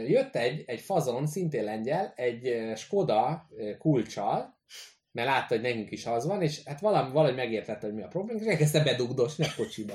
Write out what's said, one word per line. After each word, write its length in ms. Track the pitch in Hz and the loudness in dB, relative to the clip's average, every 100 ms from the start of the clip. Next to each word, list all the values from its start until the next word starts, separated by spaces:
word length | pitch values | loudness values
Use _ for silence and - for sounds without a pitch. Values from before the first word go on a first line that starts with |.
jött 340 | 117 220 269 127 | 2 2 2 0
egy, 280 | 120 147 - | 0 -2 -6
egy 120 | 117 | -8
fazon, 460 | - 190 127 120 151 | -2 0 0 0 -2
szintén 360 | 170 170 135 | -2 -2 -2
lengyel, 500 | 107 110 113 160 208 - | -2 -2 -2 -2 -2 -2
egy, 320 | 123 117 127 | -2 -2 -2
ö, 280 | 117 113 110 | -2 -2 -6
Skoda, 720 | - 202 170 107 123 165 - - | -4 0 2 4 2 0 -8 -8
ö, 200 | 107 104 | -8 -2
kulccsal, 800 | 156 135 107 - 104 170 262 _ _ - - _ _ | 2 4 2 -2 0 0 -2 _ _ -20 -20 _ _
mert 160 | 117 120 | -4 0
látta, 240 | 131 117 | 2 2
hogy 80 | 117 | 0
nekünk 280 | 123 117 101 | 0 -2 -4
is 140 | 104 117 | -6 -2
az 200 | 117 143 | -2 0
van, 160 | 202 | 0
és 200 | 160 - - | 0 -2 -10
hát 140 | 147 | -2
valami, 320 | 208 180 131 | 2 2 2
valahogy 240 | 139 151 127 | 4 4 2
megértette, 500 | 120 110 - 107 107 | 0 -2 -4 -6 -6
hogy 100 | 107 | -6
mi 60 | |
a 60 | 90 | -6
probléma, 320 | 170 208 226 | -6 -4 -4
és 60 | 220 | 0
elkezdte 360 | 165 147 165 | 4 4 4
bedugdosni 600 | 139 120 120 127 117 - 156 | 4 2 0 0 0 0 -2
a 80 | - | -2
kocsiba. 360 | 113 - 104 | -6 -6 -10